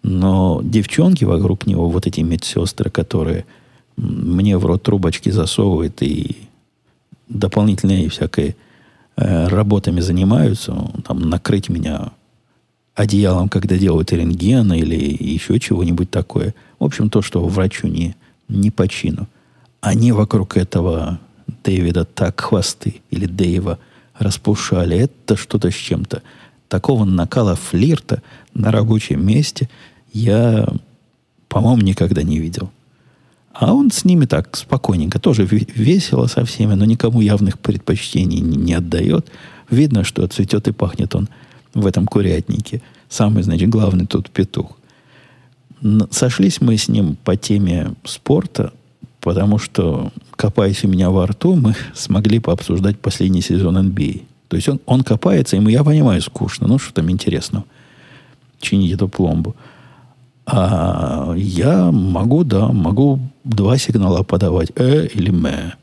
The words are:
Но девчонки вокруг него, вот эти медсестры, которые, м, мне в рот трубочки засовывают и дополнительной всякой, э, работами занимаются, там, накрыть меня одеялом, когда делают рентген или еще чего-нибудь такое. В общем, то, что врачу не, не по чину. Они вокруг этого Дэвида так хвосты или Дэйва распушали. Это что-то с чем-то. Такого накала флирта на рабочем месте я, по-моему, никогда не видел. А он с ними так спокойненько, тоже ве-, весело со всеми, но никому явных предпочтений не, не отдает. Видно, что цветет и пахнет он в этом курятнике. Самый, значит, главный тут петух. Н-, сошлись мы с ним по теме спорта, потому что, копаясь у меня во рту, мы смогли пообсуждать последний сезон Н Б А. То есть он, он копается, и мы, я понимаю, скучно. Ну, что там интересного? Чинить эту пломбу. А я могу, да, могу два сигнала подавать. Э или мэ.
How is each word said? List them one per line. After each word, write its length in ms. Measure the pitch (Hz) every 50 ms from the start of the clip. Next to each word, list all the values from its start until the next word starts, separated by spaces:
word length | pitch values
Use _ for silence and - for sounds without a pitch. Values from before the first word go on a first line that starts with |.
| -
Но 580 | - 92 90 92 95 95 95 92 92 82 - -
девчонки 600 | - - 110 104 - - - 165 185 190 147 -
вокруг 400 | 98 87 82 98 113 98 98 -
него, 240 | 104 95 87 85 85
вот 160 | 82 90 -
эти 160 | 87 - -
медсестры, 680 | 80 82 85 82 - - - - 85 90 - - - 98
которые, 540 | - - - - - 113 80 80 85 87 - - - _ _ _ _ _ _ _ _
м, 380 | - - - - - - - 87
мне 220 | 92 98 104 98
в 80 | 90 98
рот 180 | 90 - 101 -
трубочки 480 | - 101 98 92 82 - - - 101
засовывают 680 | 98 110 117 98 - - 101 98 90 80 85 78 - -
и 360 | - 71 76 - - - - - - - _ _ _ _ _ _ _ _ _ _ _ _ - _ _
дополнительной 800 | _ - 104 98 98 - 101 104 107 98 - - 95 98 92 87 76
всякой, 460 | - - - 85 - - 73 71 - _ _ _ _ _ _ _ _ _ _ _ _
э, 300 | - - 101 92 82 82
работами 540 | 90 90 101 110 101 104 98 - 90 85 90
занимаются, 920 | 85 95 87 92 92 98 113 156 156 131 101 - - - 92 - - - - - -
там, 220 | - - 90 85 80
накрыть 400 | 85 92 _ - - 98 - -
меня 420 | - 82 82 80 76 - - - - _ _ _ _ _ _ _ _ _ _ _ _ _ _ _ _
одеялом, 560 | - 107 107 101 101 104 92 92 87 92 101
когда 280 | - 95 90 - 95
делают 360 | 90 98 95 82 82 80 - -
рентген 580 | 82 82 85 87 82 87 101 127 127 113 98 85
или 220 | 80 80 76 82
еще 600 | 80 71 71 73 - - - 78 87 - - 92
чего-нибудь 540 | - - - 104 87 90 85 87 85 90 -
такое. 420 | - 87 - _ - - - 110 - - _ _ _ _
В 60 | -
общем, 240 | 143 - - 110 107
то, 120 | - 107
что 240 | 98 - - 87 87
врачу 420 | 85 92 98 92 98 - - -
не, 280 | - 82 80 85 90 95 _ _ _ _ _ _
не 220 | - 107 98 98 104
по 180 | - - 92
чину. 400 | 98 - - - - - - 101 - _ _ _ _ _ _ _ _ _ _
Они 300 | - 104 98 110 117 123
вокруг 460 | 117 104 107 104 - 107 95 - -
этого 640 | 92 90 - - 90 87 90 82 80 - - 90 85 - _ _ _ _ - - - _
Дэвида 420 | 98 95 92 90 85 82 90 82
так 340 | - _ - 95 - - -
хвосты 640 | - - - 101 - - - _ - 104 - - _ _
или 160 | - 95 95
Дэйва 540 | 90 87 98 92 87 87 90 92 101 101 - - _ _ _ _ _ _ -
распушали. 800 | 110 101 95 - - - 107 - - - 95 90 87 85 82
Это 380 | 92 123 139 - _ _ - 107
что-то 340 | 101 - _ - 104 - 87
с 40 | -
чем-то. 460 | - - - - - - - - - _ - - - - - _ _ _
Такого 380 | _ - 92 - - 139 117 107
накала 500 | 98 92 87 87 - - 127 110 98 87
флирта 680 | 80 - - - - 123 156 160 - - - - - - - - - - _ _
на 180 | - 107 107
рабочем 540 | 110 107 110 113 110 107 - - - 143 -
месте 440 | 98 110 147 147 - - - 127 - - - - - _ _ _ _ -
я, 540 | 107 113 117 101 113 117 120 110 110 110 - - - - _ _ _ _ _ _ _ _ _ _ _ _
по-моему, 340 | _ - 98 110 117 127 117 101
никогда 400 | 95 95 - 90 82 92 82 76
не 160 | 82 78 78
видел. 320 | 80 82 87 - - - _ _ _ _ _ _ _ _ _ _ _ _ _ _ _ _ _
А 200 | - - - 214
он 180 | 277 285 254
с 120 | - - -
ними 220 | 185 180 170 139
так 300 | - - 78 - - -
спокойненько, 600 | - - - - 127 - - 95 87 76 87 - -
тоже 260 | - 196 131 107 95
ве-, 220 | 90 107 107 107 - -
весело 520 | 120 110 131 180 196 - - - 127 120
со 160 | 123 - - 123
всеми, 300 | 117 - - 107 107 101
но 120 | 95 104
никому 360 | 110 113 117 - 113 117 117
явных 380 | 107 104 104 101 104 92 - -
предпочтений 800 | - - 101 95 - - - - - - - - 92 85 82 85
не, 180 | 82 82 80
не 160 | - 85 85 85
отдает. 560 | 85 87 82 85 85 - - - - - - - - - - - - - _
Видно, 340 | - 123 151 156 123 98 92
что 240 | - - - 92
цветет 400 | 90 - - 98 - - 104 -
и 40 | -
пахнет 440 | 107 - 98 85 - - - 101 -
он 140 | - 110 - - - - - - - _ _ _
в 120 | - 101
этом 220 | 98 - - 95
курятнике. 720 | 107 - 107 98 90 87 82 - - - 110 110 - - 120 - - - - _ _
Самый, 340 | - - 113 104 107 104 92
значит, 260 | 101 120 120 90 113
главный 360 | 113 110 107 104 95 90 90
тут 220 | - - - 92 -
петух. 420 | _ - 95 - - - - - - _ _ _ _ _ _ _ _ - - _ _ _ _ _ _ _ _ _ - _ -
Н-, 240 | 107 107 110 101 -
сошлись 520 | - - 131 123 - - 190 196 - -
мы 160 | 135 120 113
с 100 | 107 -
ним 280 | - 113 110 98 80 73 - -
по 120 | - 90
теме 580 | 104 - - 104 101 98 90 87 85 76 - - - _
спорта, 720 | - - - _ - 98 90 190 - - - - - - - _ _ _ _ - - _ _
потому 380 | - 87 92 98 98 104 104 104
что, 520 | - - - - 90 82 71 - - - - - - _ -
копаясь 480 | - - 101 - - 101 98 98 - -
у 40 |
меня 220 | 98 92 90 92 90
во 180 | 95 98 87
рту, 280 | 95 104 - - 175 190
мы 200 | 165 123 110 113 - - - -
смогли 460 | - - - - 95 104 107 110 117
пообсуждать 600 | 110 - 87 - - - 87 90 95 98 101 -
последний 420 | - 98 - - 95 95 92 90
сезон 360 | 92 - 87 92 95 87 90
Н 140 | 95 95 95
Б 120 | 92 101 -
А. 320 | - - - - _ _ _ _
То 100 | _ -
есть 120 | 98 - -
он, 100 | 139 - -
он 160 | - 127 131
копается, 560 | 131 - 110 104 - 95 98 151 - - -
и 20 | 95
мы, 120 | 107 107
я 120 | 110 135 147
понимаю, 380 | 147 151 156 147 123 95 82
скучно. 460 | - - - - - - - - -
Ну, 100 | - 120
что 160 | 139 - - -
там 160 | - 80 85
интересного? 560 | 92 98 - - - - - - - 104 101 - _ - - _ _ - - - - - - - - _ _ _ _ _
Чинить 320 | - - - 98 95 85 92
эту 140 | 90 101
пломбу. 480 | 95 - - 92 82 78 82 80 104 - - - - - - - - - - - _ _ _ _ _ _ _ _
А 880 | - 139 110 90 92 95 85 82 90 85 80 82 - 76 78 - - 85
я 560 | 87 98 101 92 85 - 139 175 190 180 85
могу, 520 | - 104 92 95 90 85 95 117 135 165 180
да, 240 | 131 101 98 110
могу 520 | 117 123 107 85 - 101 120 139 143 135 135 127 135 - _ _
два 340 | 131 110 104 98 98 127
сигнала 460 | 135 - - 107 110 98 95 - - 95
подавать. 480 | - - 92 101 87 87 92 82 82 -
Э 320 | - 123 127 139 156 160
или 240 | - - 101 87 -
мэ. 420 | 92 85 78 73 71 76 73 87 - _